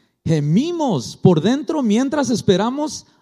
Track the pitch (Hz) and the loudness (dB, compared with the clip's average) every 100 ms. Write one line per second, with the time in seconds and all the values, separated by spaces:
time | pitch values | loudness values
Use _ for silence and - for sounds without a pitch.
0 | _ _ - 160 147 170 320 339 294 202 | _ _ -2 0 2 2 2 -2 -2 -2
1 | - - 190 170 165 269 302 320 240 208 | -4 -2 2 2 2 -2 -2 -2 0 0
2 | 277 302 254 220 - 180 220 269 294 - | 0 -2 -2 -2 2 2 0 -2 -6 -8
3 | - _ | -18 _